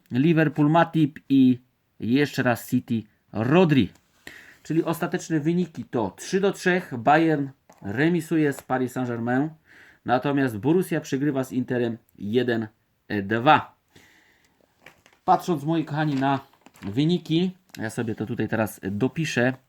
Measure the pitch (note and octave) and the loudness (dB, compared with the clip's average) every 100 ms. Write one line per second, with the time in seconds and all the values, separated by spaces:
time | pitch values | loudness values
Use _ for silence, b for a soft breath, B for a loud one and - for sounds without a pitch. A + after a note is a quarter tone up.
0 | - A#2+ D3+ D#3+ D#3 D3+ D3 E3 D#3+ D#3+ | -6 0 4 4 2 2 2 4 2 2
1 | D3 - - C#3 B2+ B2 _ _ _ - | 0 -2 0 6 6 4 _ _ _ -10
2 | G#2+ C3 D3 - B2 A#2 - B2 - A#2 | -2 0 0 0 0 0 -2 -4 -2 -4
3 | - _ _ - A#2 D#3+ F#3 C#3+ G2 - | -6 _ _ -4 2 4 4 4 2 -2
4 | _ _ B B B B - D#3 D#3+ D#3+ | _ _ B B B B -6 -2 -2 -2
5 | E3+ E3+ - D#3+ D3 F3 E3+ - A2 B2+ | -4 -6 -2 -2 0 -2 -2 -6 -8 -4
6 | G#2 - - F#3+ G3 F#3+ F#3+ F3+ F3+ C3 | -4 -6 -4 -2 0 0 0 0 -2 -4
7 | A#2 D3+ E3 D3+ C#3 - _ - G2 G#2+ | 2 4 4 2 -2 -8 _ -16 -8 0
8 | D#3 F3 D#3 E3 D3+ C#3 - B2+ B2+ C3 | 2 0 0 0 0 -2 -4 -4 -2 -4
9 | B2+ A#2 A#2 B2+ D3+ D#3 b b b b | -6 -4 -2 0 0 -4 b b b b
10 | - B2 C#3+ C#3+ C3+ G#2+ A#2 E3+ F3+ D#3+ | -2 0 0 0 0 0 0 2 2 -4
11 | D#3 C3+ D3 C3+ C3 C3 B2 B2+ A#2+ A2+ | -4 -2 -2 -2 -4 -4 -2 -2 -2 -4
12 | _ - G2+ A#2 B2 A#2 A2 _ _ _ | _ -12 -2 0 0 -2 -4 _ _ _
13 | - G#2 G2 A2+ B2+ C#3+ - _ _ b | -8 -6 -2 0 4 4 2 _ _ b
14 | b b b b b b _ _ - _ | b b b b b b _ _ -20 _
15 | _ _ - F3+ - E3 C#3 E3 D3 D3 | _ _ 0 0 2 -2 0 -2 -2 -2
16 | D#3 C#3 C3+ C#3 - _ _ - G2 G#2+ | -2 0 0 -2 -6 _ _ -14 -8 0
17 | D#3 F3 E3 D#3+ F#3 F3+ _ - A2 A#2+ | 2 0 0 0 0 -4 _ -10 -8 -6
18 | A2+ G#2+ A2 A#2 G#2+ A2+ G#2+ - F#2+ G2+ | -6 -4 -6 -4 -4 -2 -2 -4 -6 -2
19 | B2+ - D#3 - B2 B2+ | -2 -2 -4 0 0 -2